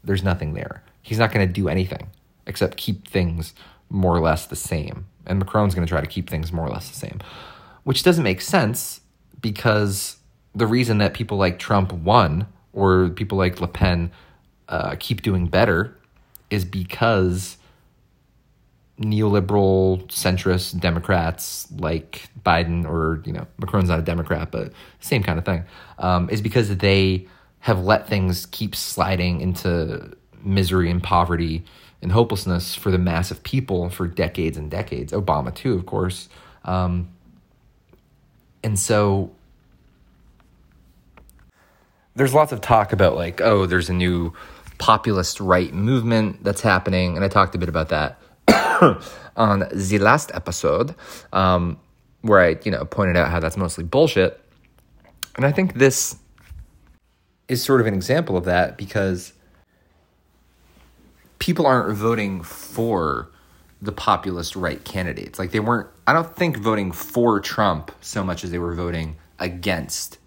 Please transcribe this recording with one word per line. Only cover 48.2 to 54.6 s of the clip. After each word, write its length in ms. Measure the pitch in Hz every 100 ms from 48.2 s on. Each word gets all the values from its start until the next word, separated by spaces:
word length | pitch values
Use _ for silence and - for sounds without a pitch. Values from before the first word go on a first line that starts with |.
| - _ -
<coughs> 880 | - - - 165 95 - - - -
on 320 | 107 98 92
the 280 | 98 95 104
last 320 | 104 147 -
episode, 600 | - - 92 71 82 135 - - - -
um, 440 | 92 92 90 87 78 _ _ _ _
where 180 | 113 101
I, 180 | 87 80
you 80 | 107
know, 140 | 65 -
pointed 320 | - 95 87
out 120 | 73
how 120 | 85
that's 160 | 80 98
mostly 260 | 90 -
bullshit. 560 | 85 135 160 98 92 - _ _